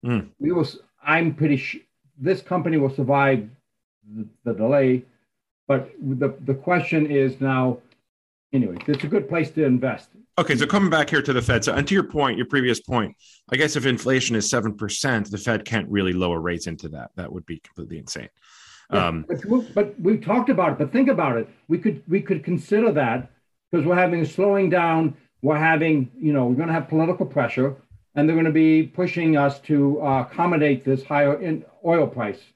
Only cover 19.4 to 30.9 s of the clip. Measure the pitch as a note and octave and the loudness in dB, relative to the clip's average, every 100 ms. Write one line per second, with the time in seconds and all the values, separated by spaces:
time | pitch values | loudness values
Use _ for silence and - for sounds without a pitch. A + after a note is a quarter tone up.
19.4 | G3+ B3 A3+ G3+ G#3 - F3 A3 - A#3 | -2 -2 0 -2 -2 -2 0 0 0 0
20.4 | - E3+ E3+ C3+ C#3 A#3+ C4+ F3 D3+ A#2 | 0 0 0 0 -2 2 2 2 0 -2
21.4 | A2+ _ - E3+ G#3+ D3+ - F#3+ - E3 | -4 _ -4 0 0 -4 -2 -2 0 -4
22.4 | - E3+ - G#3 A3+ D3+ B2 A#2+ B2+ _ | -2 -4 0 2 2 2 0 -2 -6 _
23.4 | _ _ _ E3+ D3 F3+ F3+ E3+ D#3 - | _ _ _ -2 2 2 2 2 -2 0
24.4 | G3+ G3 F#3+ F3+ C3+ E3 D#3+ C3 _ _ | 2 2 2 2 2 2 0 -4 _ _
25.4 | C3+ D3+ D#3+ D#3+ D#3+ D3+ B2+ - D#3 C#3+ | 0 2 2 2 2 2 0 -2 0 2
26.4 | B2 B2+ E3 E3 C3 D#3+ E3 F3+ - D3+ | 2 0 0 -2 0 0 0 0 -2 -2
27.4 | B2 - C3+ C3+ _ - _ C#3+ D#3 E3 | -2 0 -2 -2 _ -20 _ 0 2 4
28.4 | E3 D#3 D#3+ D#3 D#3 - F3+ F3 D#3+ D3+ | 2 4 6 4 2 -2 -4 0 2 4
29.4 | C#3 C3+ - D3+ C#3 D3 D3 C3+ B2 - | 2 -2 0 2 2 2 0 0 -2 -2
30.4 | F3 E3 D3 C3 C3+ | 0 2 2 2 0